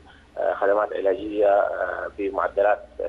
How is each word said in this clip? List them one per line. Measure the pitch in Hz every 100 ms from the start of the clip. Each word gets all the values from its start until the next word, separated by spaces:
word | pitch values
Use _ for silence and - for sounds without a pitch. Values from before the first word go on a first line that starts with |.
| - - - -
آه، | 95
خدمات | 90 98 101 104
علاجية، | - 95 92 107 104 101
آه، | 101 - 90 92 87 85 -
بمعدلات | 98 92 87 - 104 101 - -